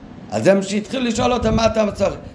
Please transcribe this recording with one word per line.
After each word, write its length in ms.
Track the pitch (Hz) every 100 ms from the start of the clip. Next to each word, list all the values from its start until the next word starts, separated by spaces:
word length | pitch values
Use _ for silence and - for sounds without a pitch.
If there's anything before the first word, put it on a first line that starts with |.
| - - -
אז 140 | 214 214
הם 140 | 294
שהתחילו 420 | 196 208 208 262
לשאול 300 | 240 226 247
אותם, 220 | 247 220 226
"מה 100 | 226
אתה 260 | 220 208
צריך?" 220 | - 190 143 -